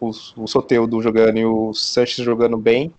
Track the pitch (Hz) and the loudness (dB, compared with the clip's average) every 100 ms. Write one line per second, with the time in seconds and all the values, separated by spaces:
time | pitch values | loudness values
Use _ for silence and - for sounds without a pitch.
0 | 117 110 - - 110 131 - 120 113 113 | -8 -8 -16 -12 -2 -2 2 2 2 0
1 | 113 110 110 110 113 110 110 107 - - | 0 4 4 4 0 0 -2 -4 -4 -2
2 | 120 - 120 117 117 113 113 120 160 | -2 -2 -2 0 0 2 2 0 0